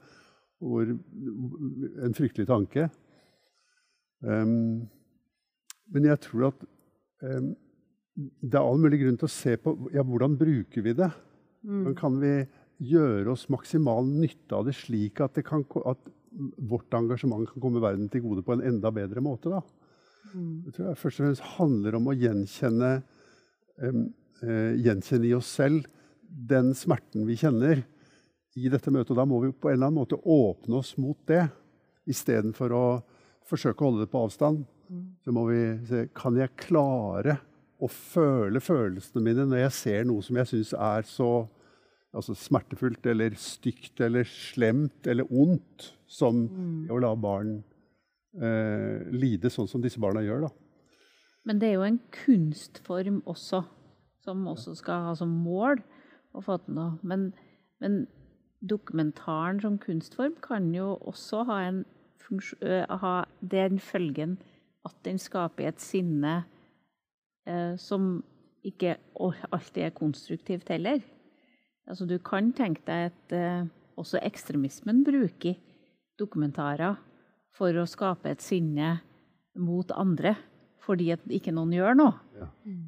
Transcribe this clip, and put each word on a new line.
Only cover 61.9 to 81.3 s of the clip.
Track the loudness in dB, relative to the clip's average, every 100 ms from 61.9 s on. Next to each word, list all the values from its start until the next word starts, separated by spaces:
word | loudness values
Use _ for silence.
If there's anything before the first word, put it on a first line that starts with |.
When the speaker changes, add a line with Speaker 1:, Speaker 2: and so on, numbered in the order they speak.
| _ _ _
Speaker 3:
funks-, | -8 -8 -8 -8
øh, | -2 -2 -2
ha | -4 -2 -2 -4 _
den | -4 0 0 0
følgen | -2 -4 -2 -2 -4 -6 -10 _ _ _ -18
at | -12
den | -6 -6
skaper | -4 -4 -4 -4 -6
et | -6
sinne, | -4 -2 0 0 0 -2 -4 _ _ _ _ _ _ _ _ _ -8
eh, | -6 -4 -6
som | -6 -2 0 -2 -8 _ _ _ -12
ikke | -4 -2 -2 -10 -4
o-, | -4 -4 -6
alltid | -8 -6 -6
er | -6
konstruktivt | -2 -4 -4 -8 -10 -6 -8 -4
heller. | -4 -2 -2 -4 _ _ _ _ _ _ _ -16
Altså, | -8 -4
du | -4
kan | -2 0 0
tenke | 2 -2 -2 -2
deg | -4 -4
at, | -6 _
eh, | -4 -2 -2 -6 -10 _ -14
også | -4 -4
ekstremismen | -4 -8 -6 -2 -2 -4 2 4
bruker | 4 4 0 -2 -6 -6 _ _ _ _ _ _
dokumentarer | -6 -2 -2 -2 -4 -2 -2 -4 -10 _ _ _ _ _
for | 0
å | 0 -2
skape | -2 -4 -4 -6
et | -8
sinne | -2 0 0 0 0 -2 -6 _ _ _ _ -6
mot | -2 -2 -4
andre, | -2 0 2 0 0 -6 _ _ _
fordi | -2 0 0
at | -2
ikke | -4